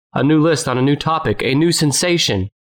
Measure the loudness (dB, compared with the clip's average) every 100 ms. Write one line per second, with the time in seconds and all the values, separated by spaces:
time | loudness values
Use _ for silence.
0 | _ -2 2 4 2 0 -2 0 0 0
1 | -2 -2 -2 -2 -2 0 2 2 0 0
2 | 0 0 0 -2 -4 -10 _